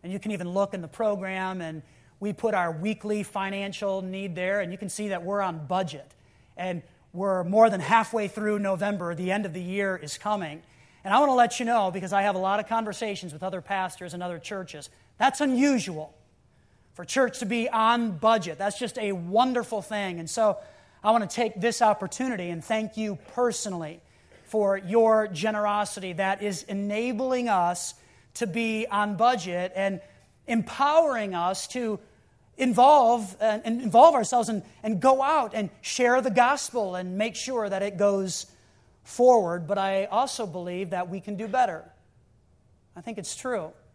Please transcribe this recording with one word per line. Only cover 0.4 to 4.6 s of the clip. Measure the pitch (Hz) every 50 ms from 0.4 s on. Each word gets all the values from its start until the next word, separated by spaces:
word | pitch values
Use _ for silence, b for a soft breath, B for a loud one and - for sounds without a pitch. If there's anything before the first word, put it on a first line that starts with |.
| 180 175
look | 175 196 202 196 202
in | 190
the | 170 139
program, | - - 226 214 208 190 190 190 190 190 190 190 185 185
and | 170 160 160 156 147 b b b b b b b
we | 196 208
put | 202 - - 226 208
our | 190 175 170
weekly | 165 156 165 214 220 214 - 214 214 208 202
financial | - - 202 190 196 196 196 196 196 196 - 208 202 190 190 190
need | 185 185 190 196 196 170
there, | 165 180 185 196 208